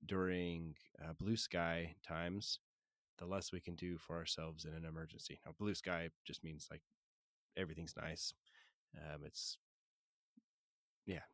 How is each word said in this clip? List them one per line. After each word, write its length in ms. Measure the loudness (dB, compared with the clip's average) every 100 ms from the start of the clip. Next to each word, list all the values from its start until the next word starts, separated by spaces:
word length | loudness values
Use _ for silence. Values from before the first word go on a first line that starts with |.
| 2
during, 680 | 4 6 6 4 2 -2 -6 -14 -8
uh, 100 | -4
blue 240 | 0 4 4
sky 600 | 4 4 6 4 0 -6
times, 560 | -4 0 2 0 0 -2 _ _ _ _ _ -6
the 80 | 0
less 260 | 0 0
we 80 | -2
can 140 | -4
do 240 | -2 0 -2
for 180 | -2 -2
ourselves 480 | 0 -2 -2 -4
in 80 | -4
an 140 | -4 -4
emergency. 540 | -4 -6 -8 -8 -8
Now, 80 | -10 0
blue 160 | 2
sky 340 | 2 4 2 2 -4
just 180 | -8 -6
means, 260 | -6 -6 -8
like, 100 | -10 -14 _ _ _ _ _ _
everything's 420 | -2 -2 -2 -6 -4
nice. 340 | -4 -2 -2 -4 _ -20 -20 _ _ -10
Um, 280 | -6 -6 -6
it's, 320 | -4 -4 -6 _ _ _ _ _ _ _ -20 -20 _ _ _ _ _
yeah, 160 | -2 -2 -4